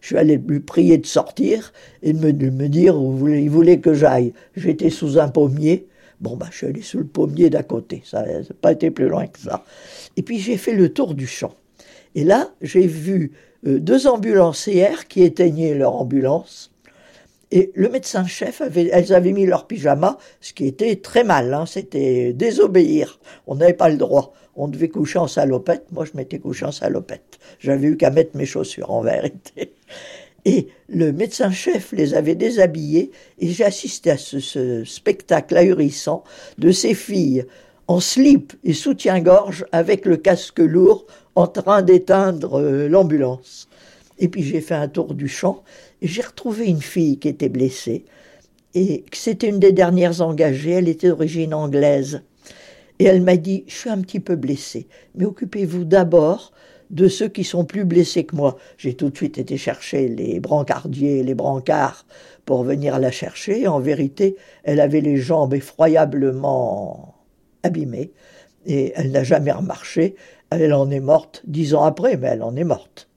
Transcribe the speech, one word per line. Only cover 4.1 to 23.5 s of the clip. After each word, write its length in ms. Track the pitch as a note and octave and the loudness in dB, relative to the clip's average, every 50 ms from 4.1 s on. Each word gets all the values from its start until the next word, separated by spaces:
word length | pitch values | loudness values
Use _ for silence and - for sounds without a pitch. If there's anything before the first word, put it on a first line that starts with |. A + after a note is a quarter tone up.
| C3 B2+ A#2+ A#2+ - _ _ _ _ | 4 2 0 -2 -4 _ _ _ _
J'étais 340 | F#3+ D#3+ F#3 D#3 D#3 - D#3+ | -6 -4 -4 -2 0 0 -2
sous 280 | D#3+ - - D3 C3+ D#3+ | -2 -2 -6 0 2 2
un 100 | D3+ C#3+ | 2 2
pommier. 580 | B2+ D#3+ D3 C#3 C3 D3 D3+ D3+ E3+ F#3 - _ _ _ _ _ _ _ | 2 2 2 2 2 0 0 0 0 0 -2 _ _ _ _ _ _ _
Bon, 160 | - A2 A#2 | -10 -10 -8
bah, 120 | - - - | -8 -12 -14
je 80 | - - | -12 -10
suis 80 | - | -8
allé 160 | - C#3 - - | -8 -8 -8 -12
sous 160 | - - - | -10 -8 -8
le 80 | - | -8
pommier 420 | C#3+ _ - - D#3 C#3+ D#3 F3 D#3+ | -6 _ -2 -2 -2 2 4 4 4
d'à 140 | - A2+ - | 4 2 -4
côté. 400 | - - A#2 - _ - - - | -4 -6 -8 -8 _ -14 -16 -14
Ça 220 | - - G#2+ A2 | -8 -8 -6 -6
n'a 140 | - D#2+ E2 - - - _ | -4 -6 -8 -8 -12 -14 _
pas 120 | - F3 E3 | 0 0 2
été 180 | D#3+ - D#3+ | 2 -2 -4
plus 180 | - - C3+ - | -2 -2 -2 -2
loin 180 | - - E3 - | -2 -4 -6 -8
que 100 | _ - | _ -16
ça. 260 | - F3 - - _ _ - - - - - - - - _ | -12 -10 -10 -10 _ _ -20 -20 -20 -20 -20 -20 -20 -12 _
Et 60 | - - | -8 -8
puis, 160 | - A#3 A3 | -6 -6 -8
j'ai 180 | F#3+ A3 A#3+ | -4 -4 -6
fait 180 | F#3+ - - A3+ | -4 -4 -2 2
le 140 | G3 F#3 D#3 - | 2 2 2 2
tour 220 | - C#4 G3 D#3 | -2 -4 -4 -4
du 120 | C#3 C3+ | -8 -8
champ. 280 | B2 - - - - - _ _ _ _ _ - _ - - _ _ _ | -10 -10 -10 -10 -10 -12 _ _ _ _ _ -20 _ -20 -20 _ _ _
Et 100 | - D3 | -2 2
là, 260 | E3 G3 A#3+ - - - _ | 2 2 2 2 -4 -10 _
j'ai 260 | - D3 - F3+ F#3+ | -14 0 2 2 2
vu, 460 | F3+ D#3 D#3+ D3+ F3 G3 F#3 D#3+ C3+ - _ _ _ _ _ - | 2 0 -4 -6 -2 -2 -2 -2 -4 -8 _ _ _ _ _ -4
euh, 120 | - C3+ C#3 | -2 -2 0
deux 280 | D#3 E3 A#3 C4+ C4+ | 2 2 2 4 4
ambulancières 1000 | C#4 B3 A3 G3 A3+ G#3+ F#3+ F3+ E3 D#3 - - A3 G3+ F3+ F3+ G#3 D#4 D#4+ - | 2 2 2 0 2 4 4 4 4 2 -4 -6 0 2 4 4 2 2 -2 -10
qui 160 | _ - G3 F3+ | _ 2 4 4
éteignaient 520 | E3+ - - F3 E3+ D3+ D#3 E3 D#3+ D3 | 4 4 2 0 0 2 0 -2 -2 0
leur 200 | C#3+ C3+ B2+ A2+ | 2 0 0 0
ambulance. 800 | A#2+ C3 B2 C#3 C#3 C3 C3 C#3+ E3+ F#3 - - - - _ _ _ _ _ _ _ _ _ _ _ _ _ _ _ _ _ - | -2 -4 -2 -2 0 0 0 0 -2 -4 -8 -20 -20 -20 _ _ _ _ _ _ _ _ _ _ _ _ _ _ _ _ _ 2
Et 160 | F3 F#3+ F#3+ - | 2 2 2 0
le 160 | - F#3 A#3 | -2 -2 0
médecin-chef 720 | A#3+ C4+ - - - G3+ F#3 F3+ - - G#3+ - - - D#4 | 0 -4 -6 -4 -4 -4 -4 -4 -6 -8 -8 -8 -6 -6 -8
avait, 260 | C4 C#3+ F3 E3+ E3+ | -4 0 0 0 4
elles 220 | - F3+ F3 - F#3+ | 2 2 2 4 4
avaient 200 | F3+ F3+ F3+ G3 | 4 4 4 0
mis 120 | G3+ G3 | 2 2
leur 220 | F#3 F3 D#3+ - | 2 2 0 -2
pyjama, 500 | _ A3 G#3 C#3 D3 C#3 C#3+ E3+ G3 C#4 - - - _ _ | _ -10 -2 0 0 2 2 2 -2 -2 -4 -14 -20 _ _
ce 140 | - - - | -20 -20 -10
qui 120 | - C#3+ | -6 -6
était 300 | C#3 C3+ - G#3 A#3 G#3+ | -6 -4 -2 -2 -2 -2
très 260 | F#3+ - - - A#3 A#3+ | -4 -6 -2 0 2 2
mal, 300 | G#3+ F3 C#3+ A#2+ B2 C3+ | 4 2 2 2 0 -2
hein, 140 | D3 E3 | -4 -4
c'était 680 | E3 - F#3+ - - - D3 C#3 C3 B2+ B2 B2 B2 B2 | -6 -8 -12 -12 -6 -4 -2 0 0 0 0 0 -2 -2
désobéir. 880 | B2+ F#3+ A#3 A3 B3+ G#4 - F#3 F#3 E3+ C#3+ D3 D3+ C#3+ - - _ _ - - - _ | -2 -2 -2 2 2 2 4 4 4 4 4 2 0 -2 -4 -8 _ _ -20 -20 -20 _
On 100 | - | -10